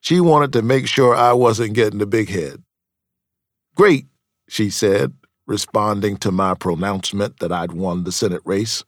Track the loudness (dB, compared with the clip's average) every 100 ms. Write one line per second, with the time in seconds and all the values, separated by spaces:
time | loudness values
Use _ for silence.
0 | 2 2 4 4 4 0 2 0 0 2
1 | 4 4 4 4 4 2 -2 0 0 0
2 | -2 -2 -2 -4 -6 -10 _ _ _ _
3 | _ _ _ _ _ _ _ 2 4 4
4 | -2 _ _ _ _ -4 -4 0 0 2
5 | 0 -6 _ _ -6 -6 -2 -2 0 0
6 | -2 -2 -2 0 -2 -2 -4 -4 -4 -4
7 | -6 -6 -6 -6 -6 -6 -6 -6 -6 -6
8 | -6 -4 -4 -4 -4 -4 -4 -8